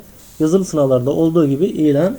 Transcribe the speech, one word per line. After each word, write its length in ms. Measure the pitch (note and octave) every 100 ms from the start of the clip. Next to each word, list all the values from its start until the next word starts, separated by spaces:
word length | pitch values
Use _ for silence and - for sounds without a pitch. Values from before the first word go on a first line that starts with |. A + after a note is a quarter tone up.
| - - - -
yazılı 240 | D#3 F#3+
sınavlarda 460 | F3+ D3+ C3+ B2+ B2+
olduğu 360 | D#3+ E3 E3+ C#3+
gibi 200 | C#3 G3+
ilan 500 | - D3+ C#3+ F#3